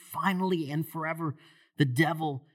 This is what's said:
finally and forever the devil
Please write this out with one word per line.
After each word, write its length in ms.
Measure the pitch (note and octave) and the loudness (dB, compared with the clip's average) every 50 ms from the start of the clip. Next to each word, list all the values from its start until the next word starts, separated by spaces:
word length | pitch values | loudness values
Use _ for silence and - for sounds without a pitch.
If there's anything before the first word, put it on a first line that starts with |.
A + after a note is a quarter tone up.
| - - - | -20 -14 -8
finally 580 | - - F#3+ F#3+ F3+ F#3 F#3 F#3 E3 D#3 C3+ | -2 0 0 2 2 2 2 2 0 0 -2
and 160 | C#3+ D#3 D#3 - | -2 -2 -4 -4
forever 480 | - D#3+ D#3 D#3+ E3 D#3+ E3 D3+ C3 - - - - _ _ _ _ - | -4 -6 -4 -4 -4 -4 -4 -4 -4 -6 -12 -20 -20 _ _ _ _ 0
the 60 | D3 | 0
devil 640 | C3 A#2+ C3 E3 D3 E3 D#3 D#3+ D3+ C#3 B2+ - _ _ | 2 4 4 4 4 4 0 -2 -4 -4 -6 -10 _ _